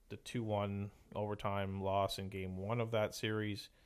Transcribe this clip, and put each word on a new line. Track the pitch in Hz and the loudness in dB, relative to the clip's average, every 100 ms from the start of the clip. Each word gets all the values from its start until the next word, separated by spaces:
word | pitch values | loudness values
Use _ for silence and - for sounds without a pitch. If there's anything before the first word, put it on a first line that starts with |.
| - | -14
the | 104 | -14
two | - 123 | -6 -2
one | 110 104 101 101 101 - - - | 2 2 2 0 -4 -8 -10 -4
overtime | 104 104 104 101 98 98 | -2 -2 0 0 0 0
loss | 95 98 98 - | 2 4 2 0
in | 95 | -4
game | 95 92 92 | -4 -4 -2
one | 101 120 | 0 0
of | 113 | 2
that | 117 107 - | 2 2 2
series, | 110 110 107 101 - - | 0 0 0 -2 -8 -18